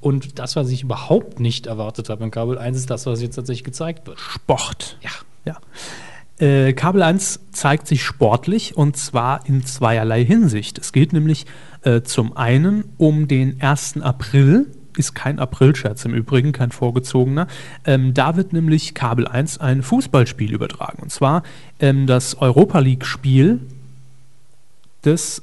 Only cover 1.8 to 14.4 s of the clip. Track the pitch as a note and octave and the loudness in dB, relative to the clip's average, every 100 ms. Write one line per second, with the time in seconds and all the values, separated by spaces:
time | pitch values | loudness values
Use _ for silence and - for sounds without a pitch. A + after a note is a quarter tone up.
1.8 | G#2+ - G#2+ G#2+ A2+ A2 A#2 B2+ A#2+ B2+ | -8 -8 -10 -8 -6 -4 -4 -4 -4 -6
2.8 | B2+ A#2 C3 A#2 A#2+ C3 C3 A#2+ - - | -6 -6 -4 -6 -6 -8 -8 -8 -8 -8
3.8 | E3 E3 - - - - - C3+ - - | -8 -10 -14 -18 -14 -14 -2 0 0 -8
4.8 | - - - - - - - D#3+ - - | -12 -14 -14 -14 -16 -14 -12 -12 -16 -18
5.8 | - - - - - - D3 C#3 C3+ C3 | -16 -16 -18 -20 -20 0 2 4 2 2
6.8 | D#3+ F#3+ E3+ F3+ - - - - C#3+ D#3 | 2 2 4 2 -2 -8 -12 -4 0 0
7.8 | - C#3+ - - A2+ A#2 - G#3+ - - | 0 -2 -2 2 2 2 0 -2 -2 0
8.8 | D3 C#3+ - B2+ A#2+ C3+ - C3+ B2+ - | 0 0 -4 -2 0 -2 0 -2 -2 -2
9.8 | A#2 A2+ A2 A2+ A#2+ A3 G3+ G#2+ G#2 - | 2 2 2 2 4 4 4 2 -6 -10
10.8 | - C3 D3 E3 D#3 D#3 - - - - | -2 2 2 2 2 0 -4 -20 -20 -6
11.8 | - A#2 A#2+ - A2+ F3 A#2+ B2+ E3+ G#3 | 2 2 2 -2 -2 -2 2 2 2 0
12.8 | - - D#3 D3+ D3+ C3+ C3 C3 C#3 C#3+ | -4 0 2 2 2 2 0 0 0 0
13.8 | - - C3+ B2+ - C#3 | -2 -6 -4 -4 0 4